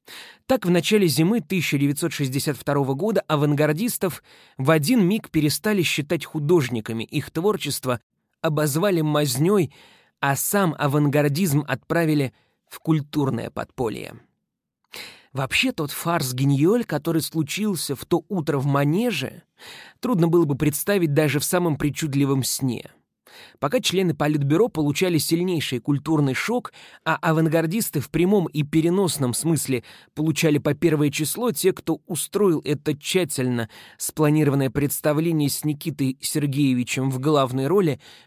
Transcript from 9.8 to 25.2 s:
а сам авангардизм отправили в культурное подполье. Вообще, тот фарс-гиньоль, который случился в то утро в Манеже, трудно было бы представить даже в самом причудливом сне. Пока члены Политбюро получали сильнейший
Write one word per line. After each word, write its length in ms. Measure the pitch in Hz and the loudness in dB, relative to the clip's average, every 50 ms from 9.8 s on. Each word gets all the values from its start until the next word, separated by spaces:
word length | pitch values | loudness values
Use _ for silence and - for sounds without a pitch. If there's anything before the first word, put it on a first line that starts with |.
| - - _ _ _ _ _ _ | -20 -20 _ _ _ _ _ _
а 160 | - 139 139 | -2 -2 0
сам 380 | 127 - - - 202 196 170 143 - | 0 -2 -2 0 2 2 0 0 0
авангардизм 840 | 139 143 135 151 147 147 131 147 147 147 139 151 202 175 139 147 147 - | 0 0 2 2 2 4 2 2 2 2 2 0 0 2 2 0 0 0
отправили 640 | 131 - - - 160 170 170 156 156 147 139 123 - _ _ _ _ _ _ _ | -4 -6 -4 -2 -2 0 2 2 2 0 0 -2 -6 _ _ _ _ _ _ _
в 120 | - - | -20 -8
культурное 720 | - - 160 156 143 147 - 151 143 135 123 113 113 113 | -2 0 0 0 0 -4 -4 -2 -2 0 -2 -4 -6 -8
подполье. 680 | - 113 110 - _ - 127 110 - - 52 50 - - - _ _ _ _ _ _ _ _ _ _ _ _ _ - - - - - - _ _ - | -8 -10 -10 -10 _ -6 -6 -4 -6 -8 -10 -12 -16 -18 -20 _ _ _ _ _ _ _ _ _ _ _ _ _ -18 -18 -18 -18 -20 -20 _ _ -8
Вообще, 380 | 131 135 131 - - - 262 | -6 -6 -2 -2 0 0 0
тот 200 | 240 - 156 139 | -2 -2 -6 -6
фарс-гиньоль, 920 | - - - 165 170 170 151 127 127 123 135 139 143 135 147 175 214 247 226 | -6 -6 -4 -2 -2 0 -2 -2 -2 0 2 2 4 4 4 4 4 2 0
который 380 | - - 147 143 160 165 160 | -2 -4 -4 -2 0 0 0
случился 760 | 147 - - 165 156 147 - 185 208 214 196 151 - - 143 | -2 -2 -4 -4 -4 -4 -4 -4 -4 -2 -2 -4 -4 -6 -6
в 80 | - - | -8 -2
то 200 | - 175 165 - _ | -2 -2 -2 0 _
утро 300 | 208 185 147 165 147 139 | -4 -4 -2 0 -2 0
в 80 | 127 | 0
Манеже, 800 | 143 139 143 143 143 151 190 240 247 208 147 131 - - - - _ _ _ - - - - - - - _ | 0 2 2 2 2 2 2 0 0 -2 -4 -6 -8 -10 -14 -20 _ _ _ -20 -20 -20 -20 -20 -20 -12 _
трудно 260 | - - 156 170 165 170 | -2 0 2 2 4 4
было 160 | 160 175 170 | 4 4 4
бы 140 | 143 143 - | 2 0 0
представить 560 | 156 151 147 - - - 202 202 170 156 143 | 0 0 0 0 0 0 2 2 2 2 2
даже 260 | 151 156 147 127 147 | 2 2 2 2 0
в 60 | 147 | -2
самом 320 | - - 180 175 170 151 - | 0 0 0 2 0 0 0
причудливом 640 | - 147 135 - - 156 135 139 143 135 139 135 123 | 0 -2 -2 -2 -4 -2 0 0 2 2 2 0 0
сне. 480 | - - - 135 131 117 - - - - _ _ _ _ _ _ - - - - - - _ | -2 -2 -2 -2 -2 -2 -4 -8 -14 -20 _ _ _ _ _ _ -20 -20 -20 -20 -20 -8 _
Пока 220 | - 143 185 262 | -4 -2 0 0
члены 340 | - - 175 185 190 175 156 | 0 0 0 2 0 0 0
Политбюро 540 | - 147 147 151 151 143 135 151 175 220 233 | 0 0 0 2 0 2 2 4 4 2 2
получали 500 | - 160 151 143 143 - 190 185 175 | 2 0 -2 0 0 0 0 2 2
сильнейший 600 | 151 | 0